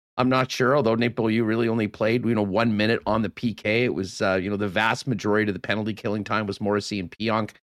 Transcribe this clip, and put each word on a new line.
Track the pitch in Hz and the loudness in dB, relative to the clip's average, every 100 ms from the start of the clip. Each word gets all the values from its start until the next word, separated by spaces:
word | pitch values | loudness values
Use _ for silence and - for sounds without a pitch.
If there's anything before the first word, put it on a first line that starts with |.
| _ - | _ -2
I'm | 127 | 2
not | 131 127 | 2 2
sure, | - 123 | 0 2
although | 143 117 | 4 4
Nate | 113 120 | 2 0
Beaulieu | 110 110 110 | 0 0 2
really | 110 113 117 | 2 2 0
only | 113 104 | 0 -2
played, | - 110 120 | 0 0 2
you | 113 | 2
know, | 110 | 2
one | 104 95 117 | 2 2 2
minute | 104 107 117 | 4 2 2
on | - 107 | 0 0
the | 104 | 0
P | - 120 | -2 -6
K. | 101 107 110 | -4 -2 0
It | 123 | 0
was, | 76 95 - | -2 -6 -2
uh, | 104 95 | 0 0
you | 92 | 0
know, | 101 | -2
the | 104 | -2
vast | 92 110 120 - | 0 0 0 -2
majority | 101 104 104 107 | -2 0 2 2
of | |
the | 95 | -2
penalty | - 107 107 | -4 -4 -4
killing | 101 107 107 | -4 -4 -4
time | 98 107 104 | -2 -2 -2
was | 95 | -4
Morrissey | 104 104 - 104 | 0 0 -2 -6
and | 90 | -6
Pionk, | - 110 110 113 - _ | -6 -2 -2 -2 -8 _